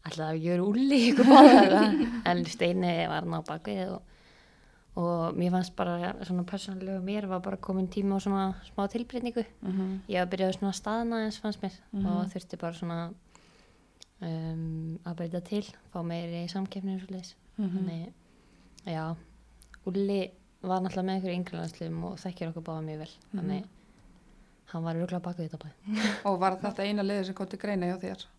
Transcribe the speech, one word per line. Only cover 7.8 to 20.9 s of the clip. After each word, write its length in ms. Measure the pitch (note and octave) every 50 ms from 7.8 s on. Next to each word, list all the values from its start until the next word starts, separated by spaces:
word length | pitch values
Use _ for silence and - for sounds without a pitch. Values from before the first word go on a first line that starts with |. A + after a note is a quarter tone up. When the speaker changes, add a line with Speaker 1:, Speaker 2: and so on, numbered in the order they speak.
| F#3
Speaker 1:
tími 240 | F3+ - G#3 G3 G3
á 80 | G3 G3
svona 300 | - G3+ G3 G3 F#3+ F#3+ F#3 - - -
smá 160 | - - G3+ G3+
tilbreytingu. 560 | - A#3 A#3+ - - B3 A#3 B3 A#3 A#3+ A3 - - -
Speaker 2:
Mhm. 380 | - F#3+ F#3+ F#3+ F#3+ F#3+ F#3+ F#3+ - -
Speaker 1:
Ég 100 | G3+ F3+
var 80 | F3+ F3+ F#3+
byrjað 220 | F#3 F#3+ F#3 F#3 F#3
svona 140 | G3+ G3 F#3+
að 60 | -
staðna 400 | - G#3 G#3+ A3+ A#3 A#3 A#3 A3+ A3 G#3+
eins, 100 | G#3 -
fannst 240 | - G#3+ G#3+ -
mér, 160 | - F#3+ - - - _
Speaker 2:
Mhm. 140 | - G3 G3
Speaker 1:
og 200 | G3 G3+ G3 F#3
þurfti 320 | F#3 - F#3 - - - E3+
bara 140 | - E3+ E3+
svona, 400 | E3 E3+ E3+ E3+ E3+ E3+ E3+ G3+ - _ _ _ - - - - - - - _ _ _ _ _ _ - _ _ _
um, 800 | F3+ E3 D#3+ D#3+ D#3+ D#3+ D#3+ D#3+ E3 D#3+ D#3+ D#3+ D#3+ D#3+ D#3+ E3 -
að 120 | E3+ E3+
breyta 240 | E3 F3 E3+ E3+ F3+ F3
til, 180 | - G#3 G#3 G3+ - - - - - -
fá 80 | F3+
meiri 460 | E3+ E3+ E3+ E3+ E3+ E3+ E3+ E3+ E3+ F3
samkeppni 480 | F3 G3 G3 F#3+ - G3 F#3 G3 F#3+
og 100 | F#3+ F#3
svoleiðis. 280 | - F#3+ F#3 F3+ - - _ _ - - -
Speaker 2:
Mhm. 120 | G#3 F#3
Speaker 1:
Þannig, 400 | F3 F#3+ F#3 E3+ E3 E3 E3+ A3+ - - _ _ - - _ - - - - - - - -
já, 320 | F#3 E3 D#3+ D#3 D#3+ E3+ E3 - - - - - _ - - - - - - -
Úlli 440 | G3 F3+ G3 G3 G3 G3+ G3 F#3 F#3 - - _ _ _ _
var 180 | - F#3 F#3 F#3
náttúrulega 240 | F3+ F#3+